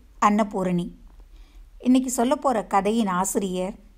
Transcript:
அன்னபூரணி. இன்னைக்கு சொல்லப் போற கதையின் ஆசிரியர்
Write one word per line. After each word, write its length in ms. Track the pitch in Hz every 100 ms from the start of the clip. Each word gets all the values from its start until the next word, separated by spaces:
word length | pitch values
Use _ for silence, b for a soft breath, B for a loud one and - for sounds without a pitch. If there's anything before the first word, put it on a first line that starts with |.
| - -
அன்னபூரணி. 720 | 208 208 208 196 185 175 175 - - - - b b b b -
இன்னைக்கு 320 | 247 262 262
சொல்லப் 320 | 240 240 285
போற 220 | 277 226
கதையின் 420 | 185 196 196 226 202
ஆசிரியர் 680 | 180 190 220 196 185 185 - -